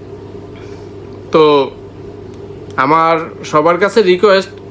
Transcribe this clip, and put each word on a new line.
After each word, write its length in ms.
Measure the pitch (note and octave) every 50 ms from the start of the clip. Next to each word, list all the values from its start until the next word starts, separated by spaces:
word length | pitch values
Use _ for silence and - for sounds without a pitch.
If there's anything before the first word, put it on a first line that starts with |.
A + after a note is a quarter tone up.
| - - - - - - - - - - - - - - - - - - - - - - - - - - -
তো 80 | D#3+ D#3 D3+ D3 C#3 C3 - - - - - - - - - - - - - - - - - - - - - - C3+ C3
আমার 300 | C#3+ D#3 E3 E3 E3 E3 D#3+ E3 - - - - -
সবার 260 | D#3+ D3+ D3+ E3+ F3+ E3+ G3+
কাছে 160 | F#3+ - A#3 G3+ F#3
রিকোয়েস্ট, 400 | F#3 F3+ G#3+ G#3 F#3+ G3 F#3+ - - - - -